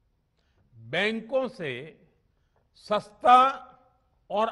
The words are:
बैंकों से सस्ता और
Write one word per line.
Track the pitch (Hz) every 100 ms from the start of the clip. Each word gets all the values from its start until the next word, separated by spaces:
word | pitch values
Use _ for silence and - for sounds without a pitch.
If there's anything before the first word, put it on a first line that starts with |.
| _ _ _ _ _ _ _ 113
बैंकों | 113 160 208 226 226 262 254
से | - 151 120 156 - _ _ _ _ _ _ _ _
सस्ता | - 208 - - 247 254 269 269 - - _ _ _ _ -
और | 190 226